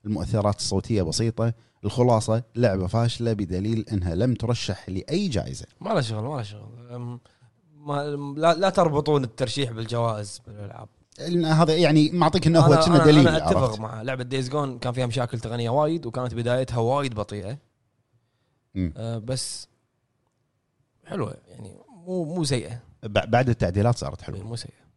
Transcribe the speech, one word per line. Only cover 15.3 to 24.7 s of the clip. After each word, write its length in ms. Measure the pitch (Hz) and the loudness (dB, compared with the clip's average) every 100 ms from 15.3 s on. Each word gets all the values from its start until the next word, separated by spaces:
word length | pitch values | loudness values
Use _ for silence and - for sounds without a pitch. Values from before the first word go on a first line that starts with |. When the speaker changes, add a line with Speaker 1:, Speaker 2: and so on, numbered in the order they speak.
| 120 | -4
Speaker 2:
تقنية 300 | 113 120 117 | -6 -4 0
وايد، 360 | 131 151 165 123 | 0 0 0 -4
وكانت 280 | 123 123 | -6 -6
بدايتها 440 | 117 120 123 120 120 | -4 -2 -2 -2 0
وايد 360 | 113 139 139 | 0 0 -2
بطيئة. 440 | 110 101 104 95 139 _ _ _ _ _ _ _ _ _ _ _ 95 | -6 -8 -8 -10 -12 _ _ _ _ _ _ _ _ _ _ _ -6
Speaker 1:
مم. 180 | 90 76 | -6 -6
Speaker 2:
آه، 200 | 113 117 | -10 -8
بس 500 | 110 131 - - - _ _ _ _ _ _ _ _ _ _ _ _ _ - | -6 -6 -8 -12 -18 _ _ _ _ _ _ _ _ _ _ _ _ _ -10
حلوة 300 | 196 104 82 _ | -6 -6 -8 _
يعني، 280 | - - - - | -20 -18 -20 -20
مو، 340 | 214 175 185 | -20 -8 -6
مو 200 | 156 180 | -4 -2
سيئة. 380 | 147 131 73 120 - _ | -2 -2 -4 -14 -16 _
Speaker 1:
ب-، 260 | 113 101 110 | -12 -10 0
بعد 180 | 117 127 | 0 2
التعديلات 480 | 113 92 95 113 123 | 0 -2 0 0 0
صارت 240 | 69 - | -6 -12
حلوة. 180 | - 98 | -12 -12
Speaker 2:
إي، 40 | 107 | -12
مو 100 | 117 | -14
سيئة. 300 | - | -14